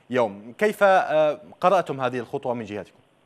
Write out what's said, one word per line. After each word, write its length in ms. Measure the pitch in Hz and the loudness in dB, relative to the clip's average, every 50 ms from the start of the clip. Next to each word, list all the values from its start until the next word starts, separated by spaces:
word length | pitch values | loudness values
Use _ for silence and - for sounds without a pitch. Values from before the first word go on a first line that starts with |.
| _ _ | _ _
يوم. 440 | 120 123 117 107 98 101 104 120 117 | 0 0 0 0 -2 -10 -18 -20 -6
كيف، 260 | - 214 214 202 - 202 | -2 -2 -2 2 2 4
آه، 560 | 196 190 185 - - 147 156 156 151 143 - - 85 - _ | 4 4 4 2 2 2 2 2 2 0 -4 -10 -20 -12 _
قرأتم 400 | - 180 196 180 165 - 143 135 | 0 2 2 2 0 -2 -6 -4
هذه 180 | 131 123 123 123 | -4 -4 -4 -4
الخطوة 340 | 113 - - 139 - 131 120 | -8 -6 -10 -8 -6 -6 -6
من 120 | 120 110 | -6 -6
جهتكم؟ 340 | 101 104 101 90 - _ _ _ _ _ _ _ | -8 -10 -10 -10 -12 _ _ _ _ _ _ _